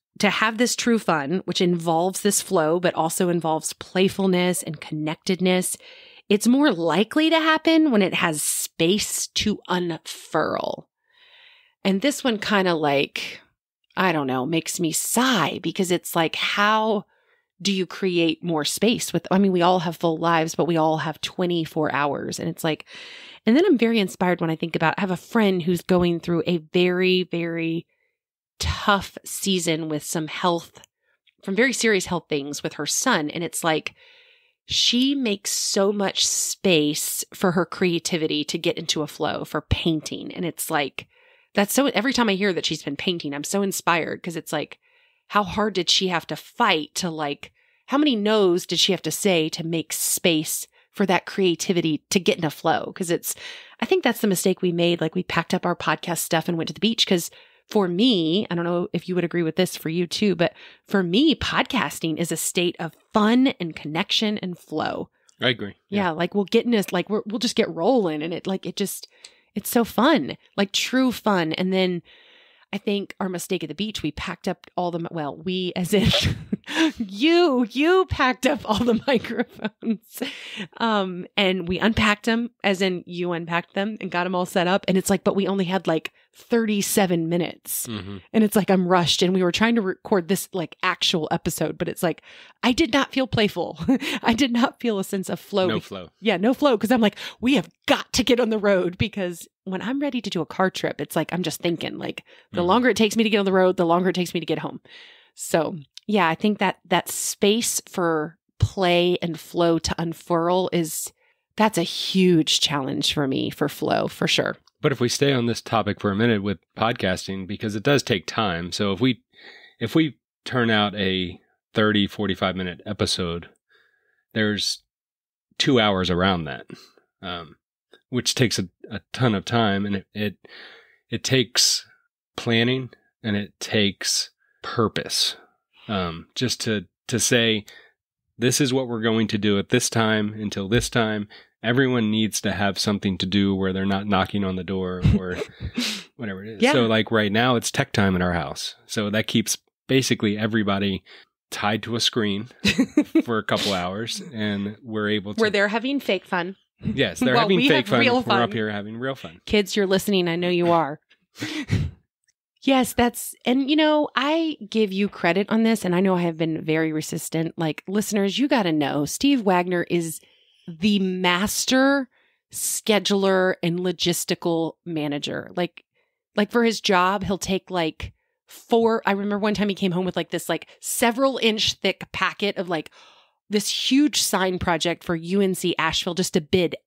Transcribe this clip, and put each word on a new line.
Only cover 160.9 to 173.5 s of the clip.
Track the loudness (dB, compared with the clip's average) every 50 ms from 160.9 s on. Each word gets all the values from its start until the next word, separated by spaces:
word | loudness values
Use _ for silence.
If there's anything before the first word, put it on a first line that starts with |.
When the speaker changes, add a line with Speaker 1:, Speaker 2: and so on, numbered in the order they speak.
| -4 -10 _ _ _ _ _ _ _ -12
Speaker 1:
<laughs> | -10 -8 -8 -8 -4 -2 0 0 0 -2 -6 -12 _ _ _ _ _ _ _ _ _ _ _ _ 0
Yes, | 2 2 2 2 0 2
that's, | 2 0 0 0 -4 -10 -12 -14 -6 -2
and, | 0 0 2 2 2
you | 2
know, | 4 4 4 4 2 2 0 -2
I | -2 0 0 0 0 0 -2 -4 -6 -8 -4
give | 0 0 0 2 2
you | 0 -2 -2
credit | -2 0 0 2 2 2 0 0
on | 2 2 4
this, | 2 2 2 0
and | 0 2
I | 2
know | 4 4 4
I | 2
have | 0 0 0 0
been | -2 -2 -2 -2 -2
very | 0 0 2 0 0 0
resistant. | -2 -4 -4 -6 -8 -6 -4 -2 -2 -2 -2 -2 -2
Like, | -2 -2 -2 -4 -6 -4
listeners, | -2 -2 -2 0 0 0 0 0 0 0
you | 0 2
gotta | 2 2 2 2
know, | 2 0 0 0 0 -2 -2
Steve | -2 -2 0 2 2 2 2
Wagner | 2 2 2 2 2 2 0 -2 0 0
is | 0 -2 -2 -2 -6 -10 -14 _ _ _ _ _ _ _ _
the | -16 -6 -2 0 2 2 2
master | 2 0 0 0 2 2 2 2 0 -2 -2 -2 -2 2 4 4 4 4 4 2 0 -4 _ _ _ _ _ _ _ _ -10
scheduler | -8 -6 -6 -6 -4 0 0 2 2 2 2 2 2 4 4 4 4 4 2